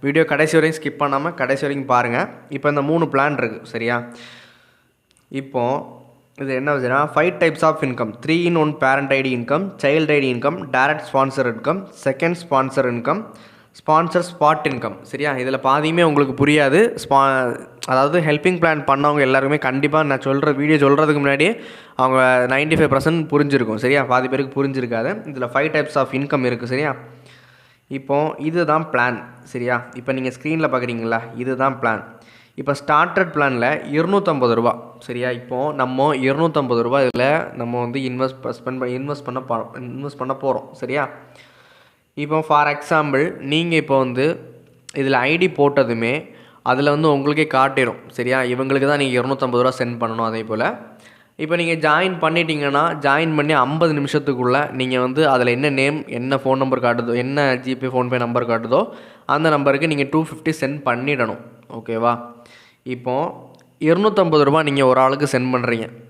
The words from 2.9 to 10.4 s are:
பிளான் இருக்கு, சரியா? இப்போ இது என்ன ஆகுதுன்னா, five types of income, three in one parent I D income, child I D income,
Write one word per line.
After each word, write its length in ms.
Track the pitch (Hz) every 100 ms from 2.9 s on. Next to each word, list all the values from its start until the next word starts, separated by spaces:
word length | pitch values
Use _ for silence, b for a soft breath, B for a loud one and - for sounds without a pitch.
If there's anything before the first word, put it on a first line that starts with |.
| 165 156
பிளான் 260 | 135 143 139
இருக்கு, 160 | 120 107 -
சரியா? 240 | 117 113 120 120 B B B B B B B B _ _ _ _ 135
இப்போ 220 | 135 127 120 143 - - - _ _ -
இது 100 | 139 131
என்ன 120 | 139
ஆகுதுன்னா, 260 | 143 123 131 151 151
five 180 | 165 175
types 200 | 165 156 160
of 160 | 156 139
income, 220 | 120 113 104
three 160 | - 160 175
in 60 | 170
one 120 | 156 147
parent 300 | 135 135 139 135
I 20 | 135
D 60 | 123
income, 260 | 120 143 196 -
child 280 | 143 151 151 147
I 40 |
D 40 | 135
income, 240 | 120